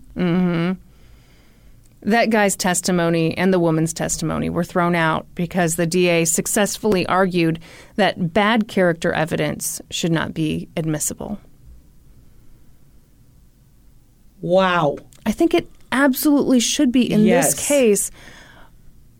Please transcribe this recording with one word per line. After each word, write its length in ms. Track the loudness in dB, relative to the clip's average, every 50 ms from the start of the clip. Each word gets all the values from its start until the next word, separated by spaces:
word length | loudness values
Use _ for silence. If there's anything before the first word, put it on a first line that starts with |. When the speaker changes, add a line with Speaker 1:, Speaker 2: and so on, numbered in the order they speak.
| -16 -14 -6
Speaker 1:
Mm-hmm. 680 | -4 -2 0 2 2 2 0 0 0 -2 -2 -4 -6 -10 -20 -20 -20 -20 -20 -20 -20 -20 _ -20 _ _ _ -20 _ _ -20 -20 -20 _ -20 -20 _ -2 0
That 220 | 2 2 2 2
guy's 240 | 2 2 2 2 0
testimony 840 | -2 -2 -2 -2 0 0 0 0 2 2 0 0 0 0 0 -2
and 160 | 0 0 2
the 60 | 2 2
woman's 340 | 2 2 2 2 0 -2
testimony 560 | -2 -6 -6 -6 -4 -4 -4 -4 -4 -4 -4 -4
were 140 | -4 -4
thrown 320 | -6 -2 -2 -2 0 0 0
out 320 | 0 0 0 -2 -4 -6 -10 -8
because 400 | -8 -8 -4 -2 -2 -2 0 0
the 140 | -2 -2 -2
D 200 | 0 0 2 2
A 160 | 2 2 0
successfully 800 | 0 -2 -2 -4 -2 0 0 0 -2 -4 -4 -2 0 0 0 0
argued 520 | 0 2 2 2 2 2 0 0 0 0 -4 -10 -18 -20 -20 -20 -10 -2
that 360 | 0 0 0 0 -2 -6 -2
bad 360 | 0 0 2 2 2 0 0 0
character 440 | 0 0 2 2 0 0 -4 -4
evidence 680 | -2 -2 -4 -4 -2 -4 -4 -4 -6 -6 -8 -10 -10 -10 -14 -12
should 220 | -8 -6 -2 -2
not 200 | -2 -2 -2 -6
be 360 | -6 -6 -4 -4 -4 -6 -8 -8 -8
admissible. 640 | -6 -4 -4 -4 -4 -6 -8 -8 -10 -10 -10 -10 -12 -14 -20 -20 -20 -20 -20 -20 -20 _ -20 _ -20 _ -20 -20 -20 -20 -20 -20 -20 -20 -20 -20 -20 -20 -20 -20 -20 -20 -20 -20 -20 _ _ _ _ -20 -20 _ -20 -20 -20 _ _ _ _ _ _ _ -20 _ -20 _ _ _ _ _ -20 _ -12
Speaker 2:
Wow. 580 | -4 2 2 4 4 4 2 2 0 0 -2 -4 -12 -20 -20 -6 -4
Speaker 1:
I 60 | -4
think 200 | 0 0 0 2
it 160 | 2 0 -2 -4 -16 -20 -10 -4
absolutely 680 | 0 2 2 2 2 2 0 2 2 2 2 2 2 2
should 320 | 2 0 0 0 0 2
be 180 | 2 2 2 2
in 140 | 2 4 4
Speaker 2:
Yes. 320 | 4 4 4 2 0 -2
Speaker 1:
this 100 | -4 -2
case 460 | 0 2 4 4 4 2 2 -2 -8 -10 -16 -20 -20 -20 -20 -20 -20 -20 -20 -20 -20 -20 -20 -20 -20 -20 -20 -20 -20 -20